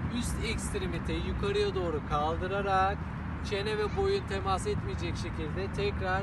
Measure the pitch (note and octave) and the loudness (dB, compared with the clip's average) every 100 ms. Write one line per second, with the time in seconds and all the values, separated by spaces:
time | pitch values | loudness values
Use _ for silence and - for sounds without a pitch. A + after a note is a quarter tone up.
0 | - B3 A#3 - A#3 A3 - G3+ F3+ E3+ | -2 -2 -2 -2 -2 -2 -2 -2 -2 -2
1 | - F#3 F#3 F3+ G3+ G3+ G#3 F#3+ E3+ D3+ | -2 -2 0 0 2 2 2 2 0 -2
2 | D3+ D3+ D3+ E3 F#3 G3 G3 F#3+ F#3+ G3+ | 0 0 2 0 0 0 2 4 4 2
3 | - - - - - G3+ G3+ G#3+ G#3 F#3+ | -4 -4 -4 -4 -2 -2 0 0 0 2
4 | G3 G3 - G3 F#3+ F#3 G#3 G3+ G3 F#3 | 4 2 0 -2 0 0 0 0 -2 -2
5 | E3+ - E3+ D3+ D#3 D#3 G3+ - G3+ - | -2 -2 -4 -4 -4 -2 -2 0 0 0
6 | F#3+ F#3 | 0 0